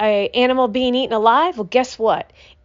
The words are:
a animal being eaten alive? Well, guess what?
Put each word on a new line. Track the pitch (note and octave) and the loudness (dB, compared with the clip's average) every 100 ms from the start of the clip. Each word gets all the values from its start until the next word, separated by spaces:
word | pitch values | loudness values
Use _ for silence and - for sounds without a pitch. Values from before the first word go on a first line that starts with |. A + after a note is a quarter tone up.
a | G#3+ G#3 G3+ | 0 0 0
animal | A#3+ B3 C4 B3 | 0 0 2 0
being | B3+ B3+ B3 | 0 -2 -2
eaten | C4+ | -2
alive? | A3 A3 B3+ E4+ C4 | 0 2 2 2 -4
Well, | F3+ | -2
guess | B3 B3+ - | -2 -2 -2
what? | A3 D#3 - _ - _ | -2 -2 -4 _ -20 _